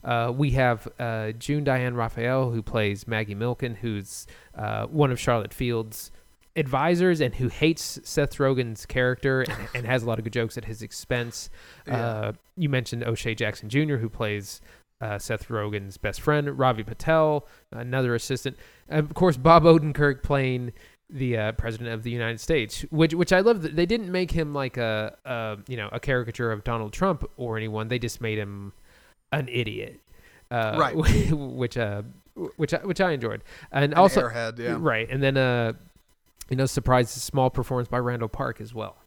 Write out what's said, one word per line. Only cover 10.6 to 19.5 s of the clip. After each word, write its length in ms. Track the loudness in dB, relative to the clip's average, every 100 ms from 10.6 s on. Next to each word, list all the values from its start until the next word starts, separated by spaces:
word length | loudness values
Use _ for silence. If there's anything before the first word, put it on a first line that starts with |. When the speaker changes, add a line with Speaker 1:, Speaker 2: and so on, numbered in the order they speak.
| -10
Speaker 1:
his 160 | -10
expense. 680 | -12 -14 -4 -2 -2 -8 -12 -14 -18 -18 -4
Speaker 2:
Yeah. 180 | -2 -2
Speaker 1:
Uh, 260 | -2 -4 -6 _ -4
you 100 | 0
mentioned 360 | 0 -2 -4 -2
O'Shea 280 | -2 -4
Jackson 360 | -2 -4 -4 -2
Junior, 280 | 0 2 0
who 120 | -2
plays, 500 | -4 -4 -4 -8 -16 -18 -20 _ _
uh, 180 | -8 -6
Seth 280 | -4 -6 -4
Rogen's 500 | -4 -2 -4 -8 -6
best 220 | -6 -2
friend, 360 | 2 2 0 2
Ravi 240 | 2 2
Patel, 640 | -4 -6 2 4 4 2 -4 -20 _
another 420 | -12 -4 0 0
assistant. 440 | 0 -2 -4 -6 -10 -20 -20 -4
Of 240 | -2 -2
course, 240 | 4 2 6
Bob 260 | 8